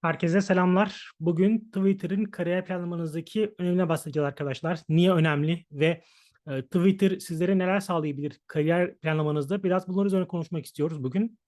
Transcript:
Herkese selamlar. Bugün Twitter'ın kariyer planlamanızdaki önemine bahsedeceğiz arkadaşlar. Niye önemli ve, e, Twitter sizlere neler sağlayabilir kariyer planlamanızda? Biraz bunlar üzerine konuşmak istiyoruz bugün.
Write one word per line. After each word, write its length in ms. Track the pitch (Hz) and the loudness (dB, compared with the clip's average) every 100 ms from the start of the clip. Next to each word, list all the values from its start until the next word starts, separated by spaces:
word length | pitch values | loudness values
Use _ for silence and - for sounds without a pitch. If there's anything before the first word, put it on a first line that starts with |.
Herkese 400 | 170 156 170 185 | -2 0 2 2
selamlar. 680 | 196 185 185 185 196 - - - | 4 4 4 4 2 -2 -18 -6
Bugün 400 | 160 165 190 220 | -2 2 2 2
Twitter'ın 680 | 220 196 190 196 175 196 208 | -2 0 0 0 -2 -2 -4
kariyer 400 | - 170 180 180 | -4 -2 -2 -4
planlamanızdaki 880 | 185 175 170 165 156 165 214 214 - | -6 -6 -6 -6 -6 -6 -4 -4 -2
önemine 320 | 180 180 175 | 0 2 2
bahsedeceğiz 380 | 156 - 151 143 | 0 -2 -2 -2
arkadaşlar. 520 | 139 143 135 160 165 - | -4 -6 -4 -4 -4 0
Niye 220 | 160 180 | 4 6
önemli 540 | 180 160 147 151 165 - | 6 4 2 0 -2 -6
ve, 320 | 143 156 165 _ _ _ _ - | 0 0 0 _ _ _ _ -8
e, 140 | 135 | -8
Twitter 580 | 131 180 180 190 196 190 | -2 2 2 4 0 0
sizlere 380 | - 160 180 190 | -6 -4 0 2
neler 220 | 185 196 | 2 0
sağlayabilir 600 | 190 170 156 139 147 - _ | 0 -2 -2 -4 -8 -10 _
kariyer 500 | 160 151 170 180 - | -2 2 2 0 -2
planlamanızda? 680 | 160 156 151 151 139 196 | -2 0 0 0 -2 -2
Biraz 240 | 190 185 185 | 0 0 0
bunlar 180 | 185 202 | -2 0
üzerine 220 | 190 180 | 0 -2
konuşmak 380 | 175 160 165 - | -4 -6 -8 -8
istiyoruz 380 | - 151 156 | -4 -4 -2
bugün. 360 | 131 180 226 - | -4 -2 -2 -4